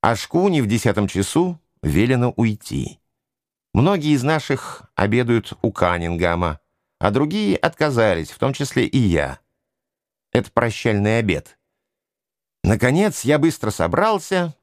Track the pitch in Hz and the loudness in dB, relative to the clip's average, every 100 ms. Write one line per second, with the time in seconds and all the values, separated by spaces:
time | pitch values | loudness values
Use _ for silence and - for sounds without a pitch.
0 | 110 113 - 165 196 160 110 113 117 101 | 0 -2 -2 0 2 2 0 0 0 0
1 | 101 95 98 156 180 170 _ _ 78 76 | -2 -2 0 0 0 -4 _ _ -2 0
2 | 120 127 123 - 113 104 - 67 - - | 2 2 0 2 0 0 -8 -8 -8 -12
3 | _ _ _ _ _ _ _ - 156 196 | _ _ _ _ _ _ _ 2 2 2
4 | 151 143 131 156 - 139 - - - - | 2 2 2 -2 -2 -6 -6 -16 -10 -2
5 | 101 117 120 117 - - 113 - 87 87 | 0 2 2 0 -2 -4 -4 0 0 2
6 | 85 85 87 85 85 78 _ _ _ _ | -2 0 0 0 -2 -4 _ _ _ _
7 | 104 107 151 202 208 180 - - 151 120 | 0 0 0 0 -2 0 -2 -2 0 2
8 | 110 85 78 - 123 135 143 135 110 131 | 2 0 -4 -4 -4 -2 -4 -2 0 0
9 | 107 80 69 67 _ _ _ _ _ _ | 2 0 -2 -8 _ _ _ _ _ _
10 | _ _ _ 135 107 - 120 - 120 104 | _ _ _ -2 -2 -2 -2 -2 -2 0
11 | 104 113 110 71 - _ _ _ _ _ | 2 0 0 -2 -6 _ _ _ _ _
12 | _ _ _ _ _ _ 92 107 123 156 | _ _ _ _ _ _ 0 2 2 2
13 | 208 - 127 147 160 - 107 - 85 90 | 0 0 0 2 2 0 -6 -2 0 2
14 | 214 202 - 185 170 - | 0 0 -2 -2 -2 -8